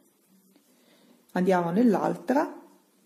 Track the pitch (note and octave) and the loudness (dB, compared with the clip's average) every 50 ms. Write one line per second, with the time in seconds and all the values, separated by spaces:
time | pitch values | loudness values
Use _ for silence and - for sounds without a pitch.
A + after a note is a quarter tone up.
0 | _ _ _ _ _ _ _ _ _ _ _ _ _ _ _ _ _ _ _ _ | _ _ _ _ _ _ _ _ _ _ _ _ _ _ _ _ _ _ _ _
1 | _ _ _ _ _ _ - F3+ F#3 F#3+ F#3 F3+ F3 E3+ E3+ G#3 B3+ A#3+ F#3+ D#3 | _ _ _ _ _ _ -4 -2 0 2 2 0 0 0 0 2 2 4 2 2
2 | D3+ - - - - - B3+ C#4+ E4+ - - - - - _ _ _ _ _ _ | 0 -4 -4 -6 -4 -2 -2 -2 -2 -4 -6 -14 -20 -20 _ _ _ _ _ _
3 | _ | _